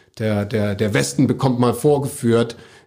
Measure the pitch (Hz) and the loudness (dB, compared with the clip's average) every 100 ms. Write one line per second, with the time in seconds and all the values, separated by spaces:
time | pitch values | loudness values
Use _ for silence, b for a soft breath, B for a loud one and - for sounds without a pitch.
0 | B - 110 104 101 110 104 101 107 139 | B -6 -2 -2 -2 -2 -2 -2 0 0
1 | 139 - 123 - 135 120 123 - 151 143 | -2 0 0 2 0 2 0 2 2 2
2 | 131 - 117 117 117 - B B | -2 -4 0 2 0 -6 B B